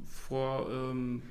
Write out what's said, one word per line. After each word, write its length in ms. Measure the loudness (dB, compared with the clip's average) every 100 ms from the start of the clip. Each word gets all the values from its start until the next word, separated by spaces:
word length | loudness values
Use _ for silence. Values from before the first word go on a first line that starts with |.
| -4
vor, 600 | -4 0 2 2 2 0
ähm, 500 | 0 0 0 0 -2 -4